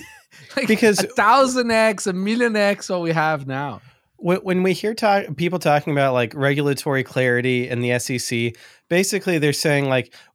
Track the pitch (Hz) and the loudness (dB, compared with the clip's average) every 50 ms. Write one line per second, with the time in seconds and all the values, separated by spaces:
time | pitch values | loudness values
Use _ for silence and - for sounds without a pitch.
0 | - - - - _ _ _ - - - - 269 269 202 220 196 247 220 208 185 | -6 -16 -20 -20 _ _ _ -20 -20 -10 -6 -4 0 2 2 4 4 4 4 2
1 | 196 214 - - 202 208 240 269 269 254 254 254 240 233 226 220 220 220 214 - | 0 -2 0 2 4 4 6 6 4 4 2 0 0 2 2 2 2 2 0 0
2 | - 202 180 180 190 208 226 240 247 233 214 214 202 202 202 202 - - 190 175 | -4 -4 -4 -4 -2 -2 0 0 0 0 0 2 2 0 0 -2 -4 -6 -4 -4
3 | 170 165 160 165 156 156 156 147 139 135 131 131 143 143 113 - - - _ _ | -2 -2 0 0 0 0 -2 -4 -6 -8 -8 -6 -6 -8 -10 -12 -18 -20 _ _
4 | _ _ _ _ - 170 180 185 - 190 180 180 185 190 180 - - 208 226 - | _ _ _ _ -2 -2 -2 0 0 -2 0 0 2 0 0 0 -2 -4 -4 0
5 | 240 208 202 202 196 - 147 - 170 175 185 175 - 160 147 143 - - 147 143 | 2 2 2 2 0 -2 -4 -4 -2 -2 -2 -2 0 2 2 2 2 0 0 0
6 | 139 135 127 123 120 113 - 151 135 139 143 139 147 143 139 127 - 151 139 135 | 0 2 2 0 0 -2 -2 -2 0 0 0 0 0 0 -2 -2 -2 -2 -2 -2
7 | 127 - - 135 127 127 123 120 120 127 127 123 123 - 123 120 120 120 123 123 | -2 -2 -2 0 0 2 2 2 0 0 0 0 -2 -2 -4 -4 -2 -2 -2 -2
8 | - - 135 120 - - 123 117 117 120 113 - - - - _ _ _ 170 175 | -2 -4 -6 -6 -4 -4 -4 -2 -2 -4 -4 -8 -14 -20 -20 _ _ _ 0 0
9 | 196 185 220 196 190 190 180 156 143 147 139 - - 160 147 143 139 135 131 127 | 0 0 -2 -4 -2 -2 0 0 0 0 0 0 0 0 2 2 2 0 0 0
10 | 123 - - - - _ _ | -2 -4 -10 -20 -20 _ _